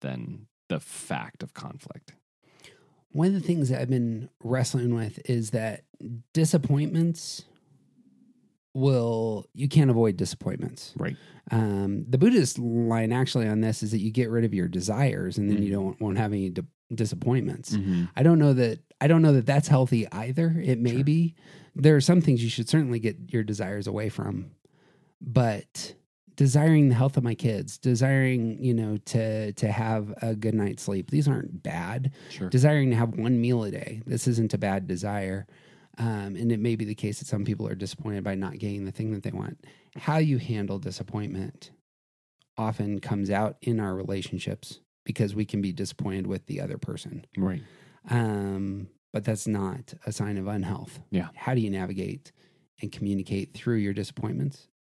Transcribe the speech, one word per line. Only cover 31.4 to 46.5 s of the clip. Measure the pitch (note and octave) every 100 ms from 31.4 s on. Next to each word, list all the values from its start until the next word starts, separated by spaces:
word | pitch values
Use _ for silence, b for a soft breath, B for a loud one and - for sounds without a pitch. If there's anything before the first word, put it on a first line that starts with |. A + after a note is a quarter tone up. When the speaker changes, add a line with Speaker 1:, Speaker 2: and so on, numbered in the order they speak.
| - F2+
Speaker 2:
bad. | - F2 F2 A#2+ C3 B B
Speaker 1:
Sure. | B -
Speaker 2:
Desiring | B2+ C#3+ D3+ C3
to | A2+
have | A#2 -
one | A2+ B2
meal | A#2+ A#2+
a | G#2+
day, | - - A2 -
this | A#2+ B2+
isn't | A#2 A2
a | G2
bad | G2+ G2 F#2
desire. | F2+ G2+ G#2 F#2+ F#2+ G2 b b b b -
Um, | A#2 G#2+ G2 F#2+
and | A#2
it | A2+
may | A#2+ A2+
be |
the | G#2+
case | G#2+ G#2 G#2+
that | -
some | G#2
people | G2+ G#2 G#2+
are |
disappointed | - G2 - A2 G2+
by | F#2+ F#2+
not | G2 -
getting | G#2 G2+
the | G2
thing | - A2
that | G#2
they | -
want. | G2+ G2+ - B B B -
How | - D#3
you | D#3 B2+
handle | - G#2+ G2+ G2
disappointment | G2+ - - G#2 G#2 F#2+ F#2+ - - _ _ _ _ _ _ _ _ -
often | A2 A2 G#2 G2+
comes | - G2+ G2
out | G2+ G#2+ -
in | - A2+
our | G2+
relationships | F#2 F#2 G2 - - - G#2 - - _ _
because | - G#2+ G#2+
we | G2+
can | G#2+ G2+
be | G2
disappointed | E2+ G2 - G2+ F#2+ F#2+
with | F#2+
the | -